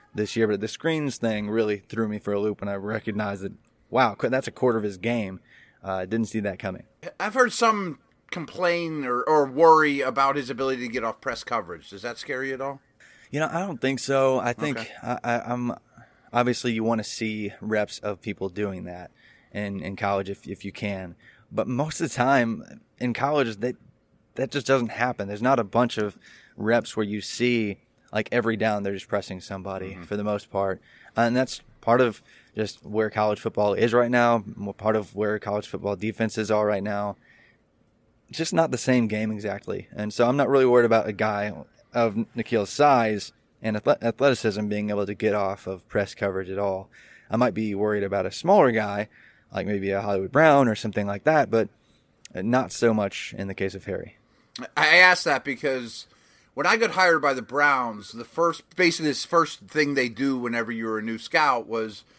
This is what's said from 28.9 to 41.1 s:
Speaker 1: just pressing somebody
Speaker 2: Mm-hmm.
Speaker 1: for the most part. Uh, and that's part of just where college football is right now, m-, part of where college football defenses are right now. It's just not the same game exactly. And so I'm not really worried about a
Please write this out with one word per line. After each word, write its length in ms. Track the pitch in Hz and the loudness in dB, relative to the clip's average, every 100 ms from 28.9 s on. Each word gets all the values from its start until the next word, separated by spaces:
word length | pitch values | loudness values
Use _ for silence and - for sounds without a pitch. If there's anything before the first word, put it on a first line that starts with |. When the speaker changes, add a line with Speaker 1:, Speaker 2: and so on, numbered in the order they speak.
Speaker 1:
just 120 | 98 - | -6 -4
pressing 340 | 101 95 92 | -4 -4 -12
somebody 500 | - 98 95 95 92 | -10 -12 -8 -8 -10
Speaker 2:
Mm-hmm. 100 | 95 | -12
Speaker 1:
for 140 | 85 104 | -8 -6
the 80 | |
most 260 | 104 104 - | -2 -4 -4
part. 300 | 98 98 95 _ - - - | -2 -2 -4 _ -20 -8 0
Uh, 40 | |
and 160 | 117 127 | 2 2
that's 240 | 131 - - _ | -2 -4 -16 _
part 200 | - 123 | 2 4
of 200 | 123 104 _ - _ - | 4 0 _ -20 _ -6
just 280 | 107 - | -6 -6
where 260 | - 104 107 | -6 -2 0
college 280 | 107 107 104 | 2 0 0
football 360 | 110 - 104 | -4 0 0
is 200 | 95 117 | 2 4
right 160 | 117 120 | 4 4
now, 260 | 123 120 117 | 4 4 2
m-, 280 | 101 107 101 - | -2 -10 -10 -4
part 200 | 110 110 | 0 0
of 180 | 98 | 0
where 240 | 98 104 107 | -4 -2 -2
college 300 | 104 104 - | -2 -4 -4
football 260 | 90 95 | -6 -4
defenses 560 | 101 107 107 110 110 104 | -4 -4 -2 -4 -2 0
are 160 | 107 107 | 2 2
right 160 | 101 | 0
now. 320 | 101 101 104 98 _ _ _ _ _ _ _ _ _ _ _ | -2 -4 -6 -8 _ _ _ _ _ _ _ _ _ _ _
It's 100 | - | -6
just 140 | 170 | -2
not 180 | 175 160 | 0 0
the 80 | 127 | 0
same 280 | - 127 113 | 2 2 2
game 220 | 107 110 | 0 -4
exactly. 580 | 107 104 98 - 98 - | -4 -6 -6 -6 -8 -8
And 180 | - 104 | -8 -6
so 160 | - 120 | 2 2
I'm 80 | 139 | 4
not 120 | 139 | 4
really 180 | 135 131 | 6 6
worried 180 | 123 117 | 6 6
about 220 | 113 | 4
a 40 | 107 | 2